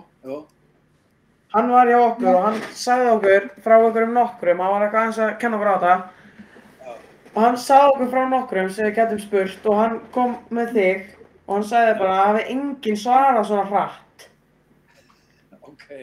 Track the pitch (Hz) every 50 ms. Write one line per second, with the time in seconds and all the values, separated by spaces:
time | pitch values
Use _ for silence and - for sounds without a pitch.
0 | 180 _ _ _ - 131 139 151 151 _ _ _ _ _ _ _ _ _ _ _
1 | _ _ _ _ _ _ _ _ _ _ - 214 240 247 247 247 247 240 240 240
2 | 240 226 226 - 190 185 185 180 190 214 220 214 - - - - - 247 247 254
3 | 247 240 226 214 196 196 196 202 202 - - - - 226 226 226 226 226 214 226
4 | 226 226 240 247 233 208 - - - 175 175 180 185 190 202 202 208 208 220 220
5 | 226 226 208 220 220 214 214 - 240 233 220 202 208 202 196 180 175 175 185 185
6 | - - - _ - - _ - - - - - - - _ - - 127 117 -
7 | - - _ _ _ - - 214 226 240 247 247 - - 269 269 285 285 269 233
8 | 254 - 254 262 262 262 262 254 247 - - 190 190 190 190 220 214 208 208 226
9 | 226 220 214 208 208 - 208 196 190 190 - - - 220 208 208 226 226 226 -
10 | - - - 247 247 240 240 - - - 226 233 233 226 - 214 190 185 190 196
11 | - - - - - _ _ _ _ - 196 208 208 208 240 233 233 220 220 208
12 | 196 190 190 190 196 208 214 220 - - 247 269 285 285 269 - - 220 214 208
13 | - 247 247 262 277 269 247 220 202 196 208 202 190 196 202 190 160 - - -
14 | _ _ _ _ - _ _ _ _ _ _ _ _ _ _ _ _ _ _ _
15 | _ _ _ _ _ _ _ _ _ _ _ _ _ - 151 _ - - 143 131